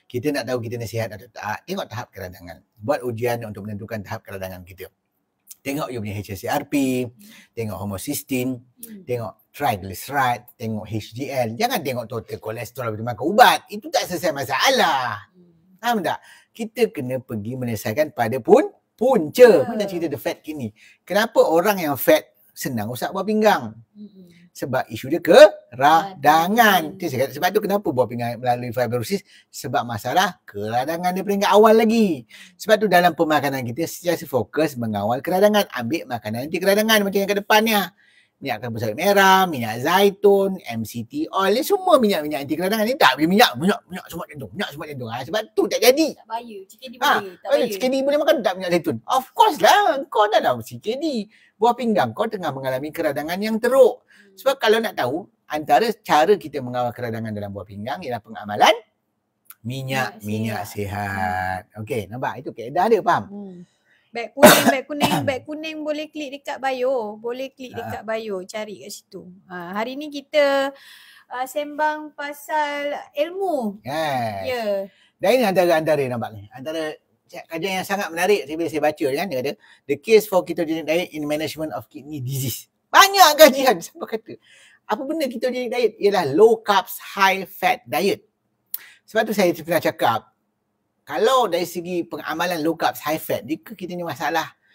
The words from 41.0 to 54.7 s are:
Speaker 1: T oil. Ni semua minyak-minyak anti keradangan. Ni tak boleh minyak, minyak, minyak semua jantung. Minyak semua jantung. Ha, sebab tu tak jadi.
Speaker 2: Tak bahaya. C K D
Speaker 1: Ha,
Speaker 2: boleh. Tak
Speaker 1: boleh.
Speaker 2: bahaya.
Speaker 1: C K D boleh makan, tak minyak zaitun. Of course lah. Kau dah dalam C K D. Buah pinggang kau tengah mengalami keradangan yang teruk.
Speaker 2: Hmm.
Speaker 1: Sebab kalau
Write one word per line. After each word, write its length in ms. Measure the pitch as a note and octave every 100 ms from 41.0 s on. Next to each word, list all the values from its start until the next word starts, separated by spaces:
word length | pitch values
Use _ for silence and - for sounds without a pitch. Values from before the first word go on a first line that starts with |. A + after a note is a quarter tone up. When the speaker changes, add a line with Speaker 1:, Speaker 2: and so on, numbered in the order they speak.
| A2
Speaker 1:
T 200 | D3 D#3
oil. 240 | F#3+ F#3+ A3
Ni 80 | D4+
semua 320 | G4 F#4 D4+
minyak-minyak 440 | G#3+ F3+ D3+ D3+ C#3
anti 80 | D3+
keradangan. 280 | F#3 A3 G#3+
Ni 120 | C4+
tak 200 | D3 C3
boleh 120 | D#3+
minyak, 240 | G3 A#3 A#2
minyak, 200 | F3 G3+ -
minyak 200 | F3+ -
semua 160 | E3 E3+
jantung. 240 | D3 A2 A2
Minyak 120 | G3+
semua 120 | D3 -
jantung. 200 | C#3+ A2+
Ha, 120 | A#2+
sebab 200 | C3 G#3 A3
tu 100 | - D#4+
tak 120 | F3 A3+
jadi. 220 | C4 D#4 -
Speaker 2:
Tak 80 | -
bahaya. 320 | A3+ A#3+ G3+ F#3+
C 80 | -
K 20 | C4
D 40 | A#3
Speaker 1:
Ha, 240 | C#4 A3+
Speaker 2:
boleh. 120 | G3 -
Tak 120 | -
Speaker 1:
boleh. 160 | C#4+ B3+
Speaker 2:
bahaya. 80 |
Speaker 1:
C 40 | F#3+
K 80 | B3+
D 60 | C4+
boleh 160 | C4+ D4
makan, 140 | D4+ D#4+
tak 120 | G3+ F#3
minyak 140 | F#3
zaitun. 240 | F3 D#3+ A#2 -
Of 200 | - - -
course 200 | A4 D4
lah. 400 | G#3 F#4+ G4+ C#4 C4+
Kau 160 | G#4+ G#4+
dah 80 | F#4+
dalam 240 | - A#2+ A2+
C 160 | A#2+
K 160 | G3 C4
D. 320 | D#4+ B3 G3+ _ _ _
Buah 160 | A#3
pinggang 400 | A#3+ A#3 G3 B2+
kau 160 | A2 A3
tengah 240 | G#3+ E3
mengalami 400 | C3+ C3+ B2+ D3+
keradangan 480 | D#3+ D#3 C#3+ D3+ F3+
yang 160 | G#3+ A3
teruk. 480 | A#3+ C4+ B3 - _
Speaker 2:
Hmm. 320 | _ _ -
Speaker 1:
Sebab 240 | C4 C4+
kalau 160 | A3+